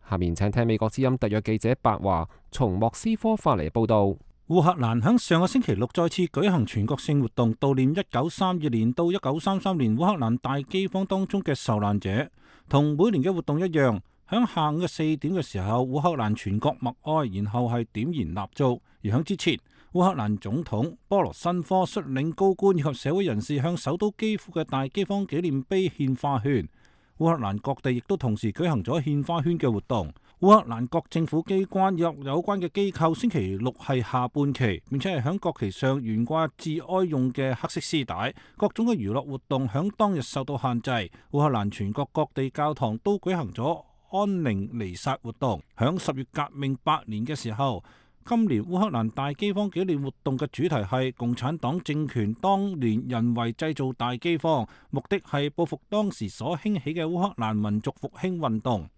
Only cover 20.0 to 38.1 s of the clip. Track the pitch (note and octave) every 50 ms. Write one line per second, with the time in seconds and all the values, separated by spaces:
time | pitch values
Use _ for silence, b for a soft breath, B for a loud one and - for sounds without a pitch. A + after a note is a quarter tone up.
20 | F3+ F#3+ F#3+ C#3 A2 G#2 G#2+ G2+ - G2+ G#2 D3+ E3+ - - G#2 B2 E3+ - -
21 | _ _ G3 G3+ F3 F#2+ - - - E3+ F3+ F3+ E3 - F#3+ F#3 F#3 F3 - G#3
22 | E3 C#3 C3 C3 C#3+ D#3+ D#3+ - F#3+ G3 F#3+ - G3 G3 F#3+ F3 C3+ D#3 C3+ -
23 | - C#3 D#3 F#3+ G3+ E3+ A#2 G#2 A2+ - D3 C#3+ B2+ E3+ F3 D3+ - C#3 D3 F#3
24 | G#3+ G#3 G3+ - A3+ A3 G#3+ F#3+ - - - E3 D#3 - - C3+ C3+ C3+ - -
25 | G3 - G3 G3+ G3 F#3 - D3+ F3 F3 C3+ C3+ C3 _ G3 F#3+ F#3+ E3+ - -
26 | D3 C3 C3+ B2 - C#3+ C#3 B2+ G2+ C#3+ C#3+ A#2 D#2+ - b b b b b b
27 | b b b b D#3+ E3 E3+ D#3+ A#2+ G2 F#2+ G#2 - - C3+ - - C3+ B2+ A#2+
28 | - - G3 E3 - B2+ G#2+ G#2 - A2 F#2+ - E3 F3 D#3 A2+ F2+ A2+ C3 E3+
29 | C#3 D3+ D3 C#3+ C#3 - - E3 C3 E3+ F3 D#3+ D#3 C3 A2+ G2+ - - C3 A2
30 | F2 D2+ - b b b b b - F#3+ G#3 G#3+ - A#2+ A#2 A2+ B2 B2 - E3+
31 | - _ - E3+ E3 - - D#3 D#3+ - G3 F#3+ G3 F3+ - F#3+ F#3+ F#3+ F#3+ E3
32 | E3+ E3+ D#3+ D3+ C#3 C3+ C#3 D#3+ F3 - G3+ G3 F3 E3 _ G3+ G3+ G3 - -
33 | D#3+ D#3+ E3 - - A#3+ - D#3 G2 F#2 F#2+ F#2+ A2 B2+ B2 - - - C#3 B2+
34 | A#2 - - B2+ B2 B2 _ D3 C#3+ C#3+ C3+ - C3 A2 F#2 - _ - C3+ C#3
35 | C3 F#3+ F#3 D3 A2+ C#3 F3+ G2+ - F3 D3+ - - G2 F#2 - - C3 C3+ C#3+
36 | B2+ A2 A2 A2 A#2+ A#2+ D#3 D#3+ D#3+ D3+ - _ - D#3+ D#3 E3 D#3+ - F3+ F#3
37 | F#3+ F3+ D3+ C3+ B2+ C3 B2 - C3+ C3+ B2+ - - - - E3+ - - - D#3+
38 | C3 -